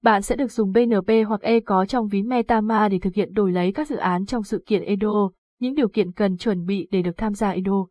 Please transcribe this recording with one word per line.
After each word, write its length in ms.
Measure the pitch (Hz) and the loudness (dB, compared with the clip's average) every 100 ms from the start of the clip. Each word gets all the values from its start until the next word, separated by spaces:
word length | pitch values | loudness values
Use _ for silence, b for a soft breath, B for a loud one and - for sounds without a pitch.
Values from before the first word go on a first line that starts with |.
bạn 180 | 233 208 | 4 2
sẽ 140 | 202 240 | 0 -2
được 160 | 269 | -2
dùng 200 | - 202 | 0 0
B 60 | 196 | 2
N 140 | 240 214 190 | 4 2 2
B 40 | 220 214 | 2 2
hoặc 140 | 220 | -2
E 180 | - 233 | 2 0
có 260 | 226 190 196 | 2 0 0
trong 220 | 254 214 | -2 -2
ví 160 | 196 | -2
MetaMask 680 | 214 254 233 226 214 220 208 | 0 -2 0 0 2 2 2
để 80 | 190 | 0
thực 140 | 190 | -2
hiện 200 | 180 190 | -2 -2
đổi 180 | 196 196 | 0 0
lấy 200 | 180 180 | 2 0
các 160 | 196 302 | -2 -4
dự 80 | 277 | -4
án 300 | - 180 196 | -2 -2 -2
trong 180 | 247 | -6
sự 200 | 202 190 - | -4 -6 -2
kiện 180 | 208 | -2
EDO, 460 | - 202 214 214 202 - _ _ | 0 -2 0 0 0 -4 _ _
những 160 | 247 285 | -4 0
điều 120 | 233 | 0
kiện 240 | 220 185 | 0 -2
cần 260 | 180 202 180 | 0 -2 0
chuẩn 280 | - 190 175 | -2 -2 -2
bị 220 | 196 - | -4 -2
để 100 | 190 | -2
được 160 | 180 170 | -2 -2
tham 160 | 220 | -4
gia 160 | 208 208 | -2 -2
EDO. 360 | 180 190 196 185 | -2 0 -2 -2